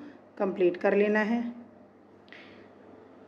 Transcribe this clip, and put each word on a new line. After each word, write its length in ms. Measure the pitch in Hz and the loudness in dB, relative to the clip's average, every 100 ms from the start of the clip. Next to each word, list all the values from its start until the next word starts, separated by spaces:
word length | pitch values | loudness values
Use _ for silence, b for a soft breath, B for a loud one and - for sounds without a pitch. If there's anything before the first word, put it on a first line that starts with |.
| B B - - | B B -14 -4
कंप्लीट 400 | 202 180 180 175 | -2 2 0 2
कर 180 | 202 196 | 2 4
लेना 240 | 208 214 | 4 2
है। 200 | 208 240 240 - - - - - - - - B B B B - - - - - | 0 -2 -4 -10 -18 -20 -20 -20 -20 -20 -20 B B B B -20 -20 -20 -20 -20